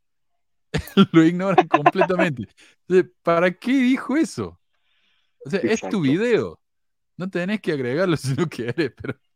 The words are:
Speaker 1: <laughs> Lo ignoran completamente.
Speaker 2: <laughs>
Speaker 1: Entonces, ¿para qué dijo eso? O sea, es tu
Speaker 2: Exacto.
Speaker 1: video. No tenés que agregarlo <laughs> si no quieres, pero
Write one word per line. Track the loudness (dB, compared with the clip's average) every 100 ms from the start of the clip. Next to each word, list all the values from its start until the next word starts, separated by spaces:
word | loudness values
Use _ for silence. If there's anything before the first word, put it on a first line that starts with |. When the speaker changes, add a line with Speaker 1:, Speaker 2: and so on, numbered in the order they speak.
| _ _ _ _ _ _ _
Speaker 1:
<laughs> | -8 0 2 4
Lo | 6
ignoran | 4 2 0 2 2
completamente. | 2 2 2 0 0 -2 -4 -10 _ -20
Speaker 2:
<laughs> | _ 0
Speaker 1:
Entonces, | 0 0 _
¿para | 0 2 2
qué | 0 -2
dijo | 0 2 0 0 -2
eso? | -2 -4 -10 -10 _ _ _ _ _ _ _ _ -6
O |
sea, | -2
es | 0 -2
tu | -2
Speaker 2:
Exacto. | -2
Speaker 1:
video. | 0 2 2 0 0 -8 _ _ _ _ _ -12
No | -8
tenés | -6 -4 -4
que | -4
agregarlo | -4 -2 -2 0 -2
<laughs> |
si | -2
no | -2 -4
quieres, | -6 -6 -4 -4 -6
pero | -12 -12 _